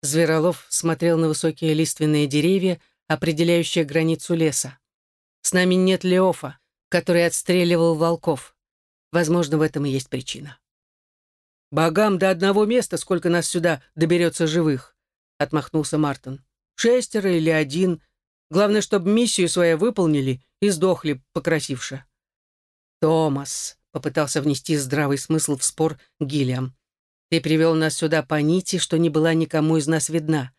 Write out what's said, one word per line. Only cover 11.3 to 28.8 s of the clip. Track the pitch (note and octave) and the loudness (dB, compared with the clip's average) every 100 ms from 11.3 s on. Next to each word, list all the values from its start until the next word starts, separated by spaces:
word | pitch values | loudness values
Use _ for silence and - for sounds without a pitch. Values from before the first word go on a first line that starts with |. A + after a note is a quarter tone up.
| _ _ _ _ | _ _ _ _
«Богам | C#3+ E3 D#3+ G#3+ F#3+ | 0 0 2 2 2
до | F#3+ | 0
одного | F3+ G3 G3+ G#3+ | 2 2 2 2
места, | B3 - E3+ | 0 0 -6
сколько | - F3+ E3+ | -4 -2 0
нас | E3+ D#3 | 0 0
сюда | F3+ E3+ D3 _ - | -2 0 -2 _ -2
доберётся | D#3+ F3 E3+ - D#3+ | 0 2 2 0 0
живых», | E3 D#3 C3+ - _ _ _ _ _ | 2 0 0 -6 _ _ _ _ _
отмахнулся | C#3+ D#3 - D#3+ D3 D3+ | -2 -2 -2 -4 -2 0
Мартин. | D3+ C3+ C3 C3+ _ _ _ - | -2 -4 -10 -16 _ _ _ -2
«Шестеро | A3+ B3+ A#3 A3 F#3+ F3 | 2 2 0 -2 0 2
или | D#3+ | 2
один. | D#3 D3 D3+ F#3 E3 _ _ _ _ _ | 0 0 0 -2 -2 _ _ _ _ _
Главное, | E3 G#3 G#3 | 0 2 2
чтоб | G3 G3+ F3 | 0 -2 2
миссию | G#3+ A#3+ - F3 | 2 2 2 0
свою | - E3+ D#3+ | 2 2 2
выполнили | A3 A3 E3+ D3 C3+ B2+ _ _ | 0 2 2 2 0 -4 _ _
и | G#3 | -2
сдохли, | E3+ F#3 F3 D#3 C3+ _ | 2 0 0 -2 -6 _
покрасивше». | - D#3 D#3+ - B2+ - C3+ - _ _ _ _ _ _ _ _ _ | -6 -2 -2 -2 -8 -8 -14 -16 _ _ _ _ _ _ _ _ _
«Томас», | D#3 D#3+ D#3 C#3 C#3+ - - - _ D3+ | 0 2 2 -2 -6 -10 -10 -14 _ -8
попытался | D3 D3 C#3+ D#3 | -4 -2 -2 -2
внести | D3 C#3 - D3+ | -2 -2 -2 -2
здравый | C3+ C#3+ C#3+ C#3 | 0 -2 0 -2
смысл | - D#3+ D3+ C#3 | -2 -2 0 -2
в | |
спор | - - D#3+ D#3 _ _ | -4 -2 -4 -4 _ _
Гиллиам, | C#3+ D3 B2+ B2+ C3 _ _ _ _ _ _ | -4 -2 -2 -2 -6 _ _ _ _ _ _
«ты | E3 | -2
привёл | D3+ D#3 E3 D#3+ | 0 2 4 2
нас | D#3 - | 0 -2
сюда | D#3+ D#3+ | -2 -2
по | C#3 D3+ | 0 0
нити, | D3 F3+ - | 2 0 -2
что | F#3 | -4